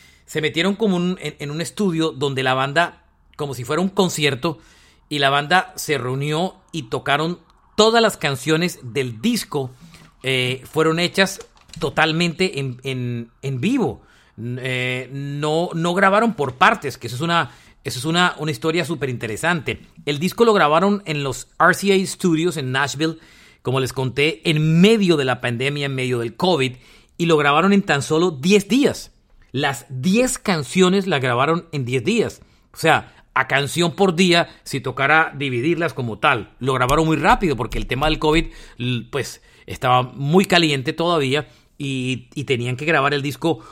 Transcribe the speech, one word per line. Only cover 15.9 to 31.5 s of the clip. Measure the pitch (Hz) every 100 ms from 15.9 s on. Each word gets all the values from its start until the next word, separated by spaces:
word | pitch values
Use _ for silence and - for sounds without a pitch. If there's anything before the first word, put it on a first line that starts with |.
grabaron | 180 196 202 233
por | - 135 -
partes, | 196 226 139 -
que | 117
eso | 123
es |
una, | 165 170 139 - - _
eso | 135 123
es | 151
una, | 170 180 -
una | 151
historia | 143 160 165 147
superinteresante. | 151 139 113 113 101 165 175 120 101 - - -
El | 143
disco | 180 - 233
lo |
grabaron | 202 151 160 196 202 165
en | 147
los | 139 123 - -
R | 165 175
C | 196
A | 190 185
Studios | - 185 160 175 156
en | 127
Nashville, | 135 139 139 160 156 - - - _
como | 127 131
les | 127
conté, | - 131 127 151 - 170
en | 151 156 160
medio | 202 226 185 156
de | 131
la | 123
pandemia, | 123 117 135 147 139
en |
medio | 131 127 120
del | 117 -
covid, | 185 160 131 123 - - _ -
y | 170
lo | 156
grabaron | 143 151 196
en | 202
tan | 196 139
solo | - 156 185
diez | 139 165 202 190
días. | 247 233 101 - _ _ _ _
Las | 123 147 127 -
diez | 127 185 220 254 -
canciones | - 165 131 185 180 196 190
las | 143
grabaron | 127 120 143